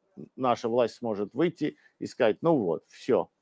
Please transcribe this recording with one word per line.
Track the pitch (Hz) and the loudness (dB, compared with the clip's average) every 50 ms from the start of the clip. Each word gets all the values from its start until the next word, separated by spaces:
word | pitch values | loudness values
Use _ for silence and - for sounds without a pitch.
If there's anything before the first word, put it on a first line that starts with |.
| _ _ - - - - - | _ _ -20 -20 -20 -16 -8
наша | - 131 127 117 - - 113 | -2 0 0 0 0 0 -2
власть | 113 127 120 110 - | 0 2 0 0 -2
сможет | - 120 117 107 98 104 95 - | -6 -6 -6 -4 -4 -6 -6 -2
выйти | 123 165 175 - - 151 147 - _ _ _ _ - | -2 -2 -2 -2 -4 -6 -6 -6 _ _ _ _ -12
и | - | -12
сказать: | - - - 131 110 98 - | -8 -2 0 2 2 2 2
«Ну | - 165 170 | 2 2 2
вот, | 139 104 85 80 - _ _ | 2 2 0 -2 -4 _ _
всё, | - - - - 120 92 85 - _ _ | -20 -10 0 2 2 2 2 0 _ _